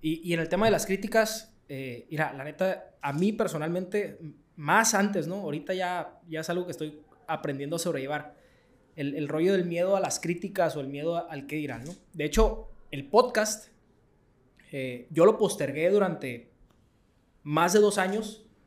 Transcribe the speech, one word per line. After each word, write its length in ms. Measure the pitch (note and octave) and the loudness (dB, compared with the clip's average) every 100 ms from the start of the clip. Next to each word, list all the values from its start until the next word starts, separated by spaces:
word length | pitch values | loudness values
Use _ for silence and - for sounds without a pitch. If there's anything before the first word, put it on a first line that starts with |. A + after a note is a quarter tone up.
Y, 180 | D#3 D#3+ F3+ | -4 -4 -2
y 60 | |
en 60 | E3+ | -2
el 80 | D#3+ | 0
tema 160 | F3+ A3 | 2 4
de 60 | |
las 120 | F#3 - | 4 2
críticas, 680 | G3 G3+ A3 A3 - - _ - | -2 2 2 2 -2 -12 _ -14
eh, 360 | C3+ C3 A#2+ - | -10 -10 -10 -8
mira, 220 | D3+ D3+ | -4 -4
la 100 | C3+ | -4
neta, 500 | C#3+ C#3+ F#3+ F#3 - _ | -10 -2 -2 -2 -8 _
a 100 | C#3+ | -4
mí 180 | C#3+ G3 | 0 0
personalmente, 840 | A3 G#3 D#3+ D#3 F3 F3 G#3 G3 - | 0 -2 -2 -2 -4 -2 -4 -4 -8
m-, 140 | D#3+ - _ - | -16 -18 _ -8
más 360 | D3+ G3 A3 | 4 4 6
antes, 320 | G3+ G3+ G3+ D3+ | 4 2 0 -2
¿no? 100 | F#3+ | -4
Ahorita 360 | F3 D3 D3+ | -6 -6 -4
ya, 460 | F#3 F3+ F3+ D#3 - E3+ | -4 -2 -4 -6 -12 -10
ya 120 | D#3 | -6
es 100 | D#3+ | -2
algo 140 | F3 F3+ | -2 -4
que 60 | |
estoy 280 | - D#3 D3+ - - - | -6 -10 -10 -20 -18 -8
aprendiendo 500 | D#3 D3+ C#3 C#3+ E3 | -4 -4 -4 -4 -4
a 20 | |
sobrellevar. 580 | F3+ C#3+ C3+ D3 - - _ _ _ _ _ | -2 -4 -4 -6 -6 -16 _ _ _ _ _
El, 200 | - C#3+ | -8 -4
el 140 | D3 C#3+ | -4 -2
rollo 240 | D#3 F3 | 0 2
del 120 | G3 | 2
miedo 320 | F3 E3 F#3 G3 | 0 0 2 2
a 40 | |
las 200 | E3+ - | 0 -2
críticas 560 | E3 F3 G3+ A2 E3 D3 | -4 -4 -4 0 0 0
o 40 | |
el 80 | C3+ | -6
miedo 280 | C#3+ D3+ E3+ | -4 -2 -2
a, 40 | |
al 260 | E3+ D3 C#3 | -4 -10 -8
qué 100 | D3+ | -6
dirán, 280 | D3 A#2 | -6 -8
¿no? 80 | C3+ F#3+ _ | -12 -16 _
De 120 | D#3+ | -6
hecho, 440 | D3+ G#3+ A3 - - - - | 0 4 4 2 -10 -18 -12
el 180 | C#3 C#3 | -10 2
podcast, 600 | G#3 B3 A3 G#3+ - - _ _ _ _ _ _ _ _ _ _ | 4 4 2 -2 -4 -10 _ _ _ _ _ _ _ _ _ _
eh, 340 | C#3+ C3 B2 - | -8 -8 -8 -6
yo 140 | D#3 | 6
lo 140 | F#3 G#3+ | 6 8
postergué 500 | G3+ - C#3 C#3+ E3+ | 2 0 -2 0 2
durante 600 | G3+ F#3 D#3+ C3+ A#2 - _ - _ _ _ _ _ _ _ | 4 2 0 -6 -8 -12 _ -20 _ _ _ _ _ _ _
más 300 | D3 D3+ F3 | -2 4 6
de 80 | G#3 | 6
dos 160 | G#3 G3 | 6 4
años 460 | F#3 G#3+ G3+ - - _ | 0 0 -4 -10 -20 _